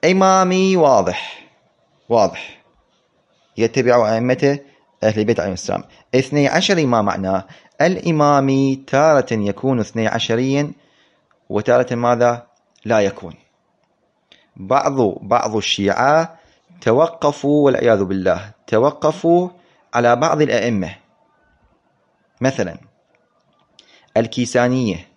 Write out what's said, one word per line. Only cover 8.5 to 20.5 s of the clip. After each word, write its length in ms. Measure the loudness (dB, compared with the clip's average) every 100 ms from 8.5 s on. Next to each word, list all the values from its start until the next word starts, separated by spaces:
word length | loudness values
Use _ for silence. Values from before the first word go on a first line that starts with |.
| 0 0 -2 -2
تارة 400 | 0 2 2 0
يكون 480 | -4 -4 -4 -2 -2
اثني 260 | -4 -4 -4
عشرياً 680 | -4 -2 -2 0 -2 -4 -10 _ _ _ _ _ _ _
وتارة 460 | -6 2 2 2
ماذا؟ 520 | -2 0 2 2 0 -10 _ _ _
لا 160 | -2 0
يكون. 340 | 0 -2 -16 -18 _ _ _ _ _ _ _ _ _ _ _ -20
بعض، 440 | -2 0 0 0 -2 -2
بعض 360 | -2 -2 0 -4
الشيعة 840 | -4 -2 -2 0 2 2 0 -10 _ _ _ -8
توقفوا 840 | 0 2 2 0 -4 -2 -2 2
والعياذ 400 | 2 2 2 2
بالله، 460 | 0 -2 -2 -2 -6 -20 -4
توقفوا 800 | 0 0 0 -4 -2 0 0 0 -10 _ _ _
على 220 | 0 2 2
بعض 260 | 0 0
الأئمة، 520 | 0